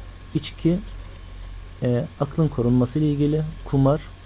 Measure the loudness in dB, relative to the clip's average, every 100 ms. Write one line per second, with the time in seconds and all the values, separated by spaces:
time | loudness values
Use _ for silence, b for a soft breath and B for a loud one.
0 | -14 -16 -6 -4 -4 0 2 2 -2 -12
1 | -12 -14 -14 -14 -12 -12 -14 -4 0 2
2 | 0 -4 -2 2 2 2 4 4 4 2
3 | 2 2 2 2 -2 -6 0 4 4 4
4 | 0 -16